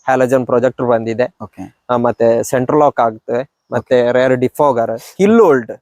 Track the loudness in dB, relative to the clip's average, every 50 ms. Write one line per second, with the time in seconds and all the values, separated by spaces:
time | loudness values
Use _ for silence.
0 | -4 -2 0 0 0 2 0 0 0 0 -2 0 0 -2 -4 -4 -2 -2 -2 -2
1 | -2 -4 -4 -4 -4 -6 _ -14 -18 -18 _ -18 -18 -18 _ _ _ -4 -2 -2
2 | 0 -2 -2 0 0 2 2 0 -2 -2 -4 -4 -2 0 0 2 2 2 2 0
3 | -2 -2 -2 -6 _ -6 -6 -6 -6 -8 _ _ _ -8 -8 -6 -4 0 0 0
4 | 2 2 2 2 2 2 0 0 -2 -4 -2 0 0 0 2 0 -2 -4 -6 -10
5 | -12 -12 -4 0 2 4 4 6 6 4 4 2 0 -6 -14 -16